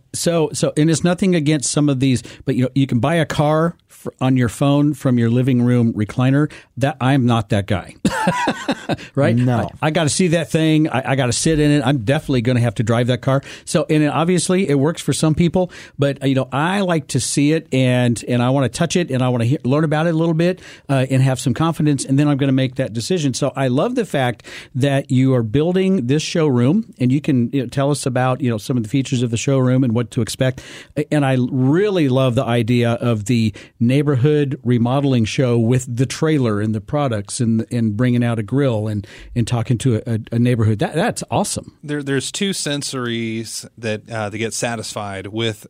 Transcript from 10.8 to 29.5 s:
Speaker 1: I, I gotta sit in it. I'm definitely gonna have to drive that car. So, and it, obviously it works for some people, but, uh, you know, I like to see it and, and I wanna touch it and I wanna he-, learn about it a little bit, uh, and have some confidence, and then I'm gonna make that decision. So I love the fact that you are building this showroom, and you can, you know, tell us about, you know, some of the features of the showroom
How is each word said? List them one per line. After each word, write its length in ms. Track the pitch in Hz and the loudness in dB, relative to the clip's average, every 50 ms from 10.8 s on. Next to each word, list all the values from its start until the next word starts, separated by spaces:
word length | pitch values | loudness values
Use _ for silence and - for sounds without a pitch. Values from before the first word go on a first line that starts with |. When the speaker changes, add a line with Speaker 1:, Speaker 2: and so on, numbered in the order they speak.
| 156 160 | 2 0
Speaker 1:
I, 240 | - 127 - 123 | 0 -2 -2 -2
I 40 | 135 | 0
gotta 160 | 131 131 120 | 0 0 0
sit 280 | 113 - - 160 160 151 | -2 0 0 0 2 2
in 100 | 151 147 | 2 2
it. 160 | 147 147 117 | 2 2 2
I'm 120 | 127 147 131 | 0 0 0
definitely 420 | 101 117 139 156 - - 139 127 | 0 0 -2 -2 0 0 0 0
gonna 180 | 113 127 127 120 | 2 2 2 2
have 140 | 117 120 - | 2 0 0
to 60 | - | 0
drive 240 | 113 104 117 117 123 | 0 0 2 2 2
that 160 | 117 123 - | 0 0 0
car. 180 | - 135 135 139 - - - - - | 0 0 0 0 -2 -6 -12 -16 -8
So, 220 | - - - 151 - | -4 -2 -2 0 2
and 140 | 156 151 | 2 2
it, 60 | 151 147 | 2 2
obviously 600 | 127 139 165 175 185 170 - - 185 185 196 - | 0 0 0 2 2 2 2 2 0 2 2 2
it 60 | 143 | 2
works 260 | 139 131 165 170 - | 2 2 0 -2 -2
for 120 | - - | -4 -4
some 220 | 135 - - 156 151 | -2 0 2 2 2
people, 360 | - 175 160 - 185 180 - - - - - - - | 2 2 2 2 0 0 -2 -6 -12 -20 -14 -4 -2
but, 240 | 143 143 135 135 | 0 0 0 0
uh, 40 | 135 | -2
you 80 | 139 135 | 0 0
know, 140 | 131 131 - | 0 -2 -2
I 280 | - 139 151 175 196 208 | -2 -2 0 0 0 0
like 260 | 196 180 165 160 - - | 0 0 0 -2 -2 -2
to 120 | - 131 | -4 -4
see 320 | - - - 151 143 147 | -2 -2 0 2 2 2
it 160 | 160 165 - - | 2 0 -2 -2
and, 500 | - 131 131 127 123 123 123 120 117 - - | 0 2 2 4 2 2 2 2 0 -2 -2
and 160 | - 123 123 | -2 0 0
I 80 | 120 127 | 2 2
wanna 180 | 135 143 131 117 | 2 2 0 -2
touch 280 | - - 170 165 - | -2 -2 -2 -2 0
it 140 | 185 170 139 | -2 -2 -2
and 120 | 131 123 | -2 0
I 60 | 127 127 | 0 0
wanna 160 | 123 120 113 | 0 0 0
he-, 140 | 117 147 - - | 0 0 0 0
learn 200 | 123 135 151 165 | 0 2 2 2
about 220 | 151 151 151 160 | 0 0 0 0
it 40 | 175 165 | 0 0
a 20 | |
little 180 | 160 165 170 165 | 2 0 0 2
bit, 260 | 160 170 180 185 180 - - - - - - | 2 0 0 0 -4 -8 -18 -20 -14 -4 -2
uh, 180 | 139 131 127 131 | 0 0 2 2
and 140 | 135 131 | 2 2
have 160 | 131 135 131 - | 2 2 0 0
some 140 | - 127 120 | 0 -2 0
confidence, 500 | - 160 165 - - 160 151 143 131 - | 0 0 0 0 0 0 0 0 0 0
and 140 | - 135 139 | 0 2 2
then 80 | 151 147 | 4 2
I'm 80 | 143 | 2
gonna 140 | 127 139 139 | 2 2 2
make 220 | 135 135 131 131 131 | 2 2 0 0 -2
that 160 | - 131 117 | -4 -4 -4
decision. 400 | 104 117 - - 185 180 151 185 | -4 -6 -2 -2 -2 0 0 -2
So 200 | 117 - 147 131 - | -2 -2 -2 -2 -2
I 140 | 139 135 131 | -2 0 0
love 260 | 123 143 180 240 247 | 0 0 0 0 -2
the 100 | 262 208 | -4 -4
fact 400 | - - 143 127 123 113 - - - - - - - - | -2 -2 -2 0 -2 -2 -6 -10 -18 -18 -18 -16 -8 -2
that 360 | 127 131 143 139 139 139 - | 0 0 2 2 0 0 2
you 240 | 127 127 131 135 131 | 2 2 4 4 2
are 80 | 123 113 | 2 0
building 640 | 107 107 143 156 175 180 190 190 190 190 190 117 120 | 0 0 0 2 2 2 2 2 2 2 2 2 0
this 140 | 143 156 | 0 0
showroom, 720 | - - - 175 156 151 127 120 120 131 170 220 226 - - - | 0 -2 0 0 2 2 4 4 4 4 2 2 0 -4 -4 -2
and 140 | 127 123 | 0 2
you 80 | 131 143 | 2 2
can, 300 | 127 - 139 123 117 - | 0 0 2 2 0 0
you 100 | - 139 | -2 -4
know, 60 | 120 - | -4 -4
tell 220 | - 139 139 143 | -2 -2 0 0
us 140 | 147 - - | 0 -2 -2
about, 340 | 135 123 127 127 127 127 127 | -2 0 0 0 0 0 0
you 100 | 131 123 | 0 -2
know, 80 | 113 101 | -2 -2
some 180 | - - 127 | -2 -2 -2
of 60 | 123 | -2
the 60 | 110 107 | -2 0
features 340 | - 139 131 - 135 120 | -2 -2 0 0 0 0
of 80 | 127 117 | 0 0
the 60 | 117 | -2
showroom 480 | 113 - 143 | -2 0 0